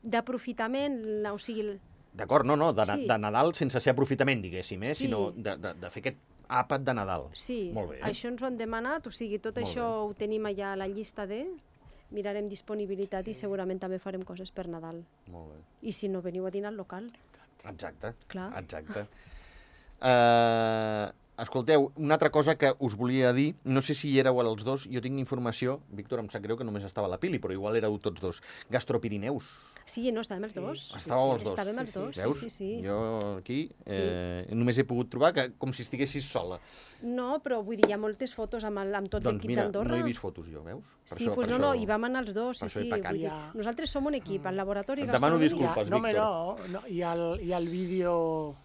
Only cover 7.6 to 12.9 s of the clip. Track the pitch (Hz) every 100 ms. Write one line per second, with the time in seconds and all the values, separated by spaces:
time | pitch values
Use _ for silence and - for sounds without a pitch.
7.6 | 185 214 190 67 214 233 240 247 262 240
8.6 | 226 226 240 311 247 - 226 208 220 220
9.6 | 196 180 233 220 208 202 208 214 214 202
10.6 | 196 196 190 202 214 - 196 214 330 349
11.6 | _ _ - - - 208 202 202 208 196
12.6 | - 214 202